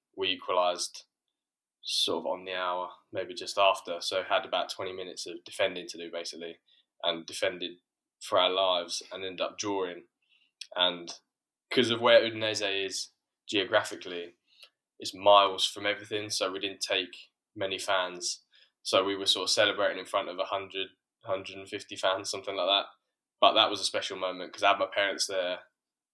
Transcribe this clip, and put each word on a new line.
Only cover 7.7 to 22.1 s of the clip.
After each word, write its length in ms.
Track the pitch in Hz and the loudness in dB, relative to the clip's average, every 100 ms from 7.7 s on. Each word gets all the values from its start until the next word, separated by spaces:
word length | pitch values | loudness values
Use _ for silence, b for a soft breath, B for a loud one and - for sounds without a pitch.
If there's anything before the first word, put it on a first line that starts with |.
| 87 _ _ _ _ | -10 _ _ _ _
for 200 | - 95 | 0 2
our 100 | 90 | 4
lives 540 | 92 95 90 87 - - | 4 2 2 -2 -8 -8
and 120 | 92 | -10
ended 180 | 95 90 | -8 -4
up 160 | 85 - | -6 -4
drawing. 440 | 104 98 90 87 - _ B B B B - - | -4 -2 -2 -6 -16 _ B B B B -8 0
And 380 | 90 87 85 - _ _ _ _ _ | 0 0 -8 -14 _ _ _ _ _
'cause 200 | 131 113 | 2 2
of 100 | 117 | 4
where 200 | 120 117 | 8 8
Udinese 640 | 113 110 110 104 101 98 98 | 8 0 -2 0 -2 -2 -4
is 260 | 92 - _ _ _ - | -6 -10 _ _ _ -2
geographically, 840 | 104 92 104 98 90 90 87 87 - b b b _ _ - | 0 2 2 2 -6 -8 -10 -10 -16 b b b _ _ -14
it's 140 | - | -12
miles 540 | 92 101 101 98 92 - | 2 8 10 8 2 -2
from 180 | 104 101 | 0 -2
everything, 460 | 101 101 107 104 | -2 -4 -6 -4
so 200 | - 95 | -2 -2
we 80 | 95 | -2
didn't 220 | 98 92 | -6 -6
take 340 | - 98 90 - - _ _ 107 | -2 -2 -2 -10 -20 _ _ -6
many 220 | 98 92 | -4 -2
fans. 680 | - 95 90 90 87 - _ b b _ | 0 0 0 -4 -6 -8 _ b b _
So 220 | - 104 | 0 2
we 120 | 95 98 | 2 0
were 120 | 95 | 0
sort 160 | 104 | 0
of 60 | 92 | 2
celebrating 480 | - 104 98 98 92 | 4 4 4 0 0
in 60 | 92 | -2
front 240 | 101 87 | -2 -2
of 100 | 90 | -4
a 60 | 95 | -4
hundred, 440 | 98 95 95 95 _ _ _ | -4 -6 -8 -8 _ _ _
hundred 340 | 98 95 98 95 | -6 -6 -6 -14
and 120 | 95 | -10
fifty 260 | 101 - 101 | -12 -10 -2
fans, 340 | 98 | 0